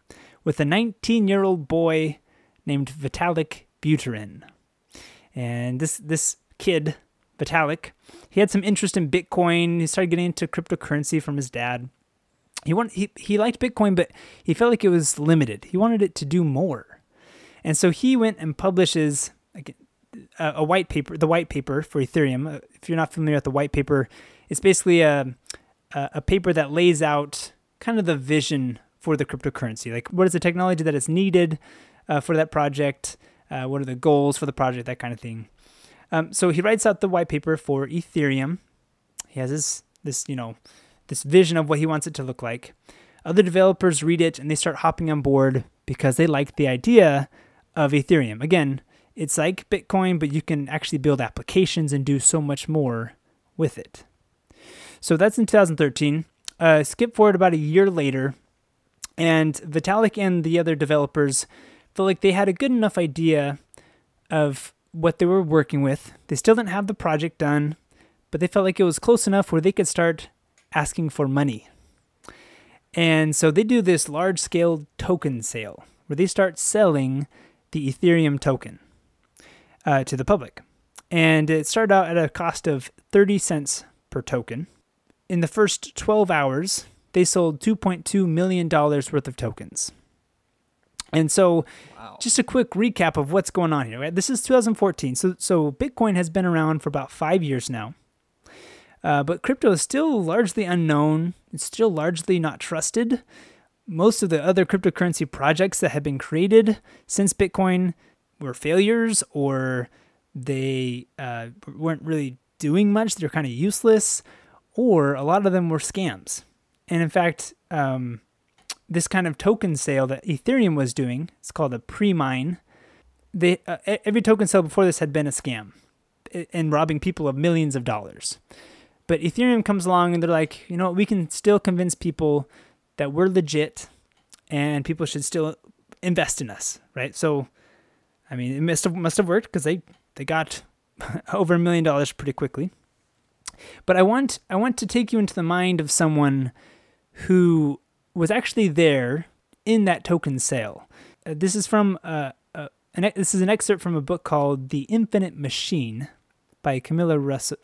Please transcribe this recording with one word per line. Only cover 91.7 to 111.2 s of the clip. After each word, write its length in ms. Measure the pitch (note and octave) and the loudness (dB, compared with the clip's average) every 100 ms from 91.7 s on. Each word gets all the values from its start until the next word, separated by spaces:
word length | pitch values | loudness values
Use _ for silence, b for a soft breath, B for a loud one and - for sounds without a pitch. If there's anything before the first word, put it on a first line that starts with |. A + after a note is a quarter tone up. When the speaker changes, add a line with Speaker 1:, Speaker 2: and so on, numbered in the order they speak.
| B B B | B B B
Speaker 2:
Wow. 200 | A2 B | -20 B
Speaker 1:
just 180 | A#3+ A#3+ | -2 0
a 40 | |
quick 280 | B3 C4 B3 | 0 0 0
recap 460 | F3+ A#3 - E3 D#3 | 0 -2 0 0 0
of 140 | C#3 | 0
what's 180 | F#3 F3+ | -2 0
going 220 | - E3+ | 0 0
on 160 | D3+ B2 | 0 -4
here, 120 | A#2 | -6
right? 140 | D3 | -6
This 160 | F3 - | -4 -2
is 140 | A#3+ | -2
two 100 | - | 2
thousand 220 | B3+ A3+ A3 | 2 2 2
fourteen. 400 | G3 E3 C3+ B2+ | 0 0 -4 -2
So, 200 | F#3+ F3+ | -2 -2
so 320 | - F3+ D3+ | 0 2 0
Bitcoin 440 | C3+ C#4+ - A3+ F3+ | -2 -6 -2 0 0
has 140 | E3+ | -2
been 160 | F3+ F#3 | -2 0
around 340 | E3 D#3 D#3 | 0 0 -2
for 60 | - | -4
about 220 | C#3+ C3 | -6 -8
five 300 | - D#3 F#3 | -6 0 0
years 280 | D#3 C3 A#2 | 0 -4 -4
now. 240 | A#2+ A2 - _ _ _ _ B B B B B B | -8 -10 -14 _ _ _ _ B B B B B B
Uh, 200 | - C#3+ | 0 0
but 180 | C#3+ F3 | 0 -2
crypto 300 | - C4 C4 | -2 0 2
is 100 | F3 | 2
still 420 | - C4 D#4+ B3+ | 0 0 0 0
largely 400 | E3 F#3+ G#3+ A3+ | 0 0 0 -2
unknown. 720 | F#3 F3 D#3+ D3 D3+ D#3 E3+ - _ | -2 0 2 2 2 2 -2 -6 _
It's 140 | D3+ - | -12 -8
still 260 | - A3+ | 0 0
largely 480 | D#3+ D#3 E3+ E3 F3+ | 0 -2 -2 0 0
not 200 | D#3+ - | 0 -6
trusted. 640 | - D#3+ - A3+ A#3 B3 b b b b b _ - | -8 -6 -4 -2 0 -2 b b b b b _ -8
Most 380 | E3 G3+ G#3+ | 0 2 2
of 60 | G3 | 0
the 120 | D#3+ | 0
other 220 | D3+ F#3 F3+ | 2 2 2
cryptocurrency 640 | G3 F#3 - F3+ D#3+ D3+ | 2 0 0 0 -2 -4
projects 520 | - C#3 D#3+ F#3+ - | -2 0 2 0 0
that 80 | F3 | -2
have 120 | D3 | -2
been 140 | C#3+ C#3 | -4 -6
created 640 | - D#3 F#3+ A3 A3 G#3 b b - | -4 -2 6 6 6 2 b b -6
since 280 | - G3 | 0 0
Bitcoin 600 | - F#3+ - F#3 F3+ F3+ - b b _ - | 0 -2 0 2 2 0 -4 b b _ -14
were 140 | C#3+ | -12
failures, 680 | B2 D3 F3 G3+ A#3 A3+ G#3 - | -8 0 2 4 2 0 -2 -4
or 580 | D3 C#3 C3+ C3 B2+ A#2+ b b b _ | -4 -2 -2 -2 -4 -6 b b b _
they, 720 | D3 B2+ C3+ C3+ C3 B2+ B2 - | -12 -8 -4 -4 -4 -6 -8 -12
uh, 280 | - | -14